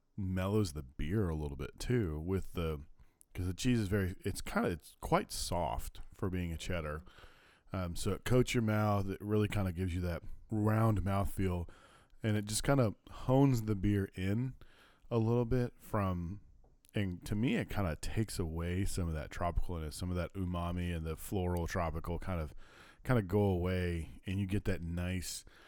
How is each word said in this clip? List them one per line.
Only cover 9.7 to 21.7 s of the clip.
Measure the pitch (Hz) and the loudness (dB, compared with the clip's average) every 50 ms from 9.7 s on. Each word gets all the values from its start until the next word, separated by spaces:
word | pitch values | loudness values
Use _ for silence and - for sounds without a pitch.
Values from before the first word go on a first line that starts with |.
gives | 85 85 95 90 82 | 0 0 -2 0 0
you | 92 | 0
that | 90 87 85 78 - - - - - - | -2 -2 -2 -4 -6 -8 -12 -12 -8 -4
round | 113 107 104 107 107 110 113 113 110 98 | 0 2 4 4 4 6 6 4 4 4
mouthfeel, | 90 98 98 98 98 90 - - 95 92 90 87 85 - - - - - - - - _ - - | 2 2 2 2 0 0 0 0 0 0 0 0 -4 -6 -10 -18 -20 -20 -20 -20 -20 _ -14 -4
and | - 110 104 | 0 0 0
it | 107 104 | 0 0
just | 104 107 - | -2 -2 0
kinda | - - 143 139 120 104 - - _ - | 2 4 4 6 4 2 2 -4 _ -18
hones | - - - - 131 135 139 139 131 117 | -14 -6 0 4 6 8 8 6 6 2
the | 107 107 107 | 2 0 0
beer | 95 92 104 104 101 98 - - | 2 4 4 4 4 0 -2 -4
in | - 92 98 101 113 127 131 - - - - - - - - - _ - - | -2 0 0 0 0 -2 -4 -6 -10 -18 -20 -20 -20 -20 -20 -20 _ -8 -2
a | 120 | 0
little | 117 110 110 120 123 123 | 2 2 4 2 2 2
bit | 113 - - 120 113 - - | 2 2 0 0 -2 -4 -12
from, | - - - 107 98 95 90 87 85 82 101 - - - - - - - - _ _ - - | -10 -2 0 2 2 2 2 0 -2 -4 -6 -10 -12 -20 -20 -20 -20 -20 -20 _ _ -6 -2
and | 113 101 95 90 85 - | -2 0 0 -2 -6 -4
to | - 104 | -2 0
me, | 101 113 147 233 | 2 2 2 2
it | 202 107 - | 0 -2 -2
kinda | - 107 101 85 76 | 0 0 0 0 -2
takes | - - - - 113 110 - - - | -2 -4 -2 0 0 -2 -2 -2 -4
away | 92 80 80 82 85 87 90 95 101 | -4 -4 -2 -4 -2 -2 0 0 0
some | - - - 90 85 | 0 0 0 -2 -2
of | 80 | -2
that | 76 67 64 | -4 -6 -8
tropicalness, | - - 87 87 80 - - - 87 82 78 76 - | -6 -4 -2 0 0 0 0 0 -2 -6 -6 -6 -6
some | - 90 90 | -6 -4 -2
of | 90 | -2
that | 90 85 80 - | -2 -2 -4 -4
umami | 98 92 90 90 87 85 85 87 90 87 87 85 | -4 -4 -2 -2 -2 -2 -2 -2 -2 -2 -2 -2
and | 82 80 | -2 -4
the | 80 80 | -4 -6
floral | - - - 110 98 90 87 90 87 85 | -6 -6 -4 -2 0 0 0 0 0 -2
tropical | 80 | -2